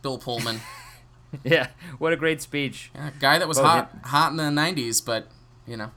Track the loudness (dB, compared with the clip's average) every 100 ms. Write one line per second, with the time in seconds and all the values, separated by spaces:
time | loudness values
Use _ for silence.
0 | -8 -6 -6 -4 -4 -6 -10 -16 -20 -20
1 | -20 -20 -18 -6 2 2 2 -8 -16 -2
2 | 0 2 0 0 -4 -4 -4 -6 -16 -12
3 | -12 0 2 4 4 4 6 6 2 -10
4 | 0 2 2 2 0 2 0 0 -2 -2
5 | -2 -4 -4 -18 -20 -20 -14 -10 -12